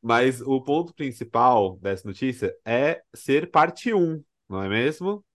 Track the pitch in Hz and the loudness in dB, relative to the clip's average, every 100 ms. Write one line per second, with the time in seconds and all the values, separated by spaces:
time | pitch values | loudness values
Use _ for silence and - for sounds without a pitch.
0 | 117 117 127 123 127 135 127 147 170 - | 2 2 4 0 -2 -2 0 -2 -2 -8
1 | 143 110 117 117 123 120 98 90 92 95 | -10 -10 -6 2 4 4 2 -2 -6 -6
2 | 104 95 131 123 101 - - 117 143 165 | -8 -6 -6 -2 -6 -6 -4 0 0 -2
3 | _ - - 139 170 - 151 - 240 214 | _ -20 0 0 2 2 2 0 -2 0
4 | 170 160 151 _ _ 95 98 104 127 156 | 0 -2 -12 _ _ -8 -2 0 0 -2
5 | 180 202 _ | -6 -8 _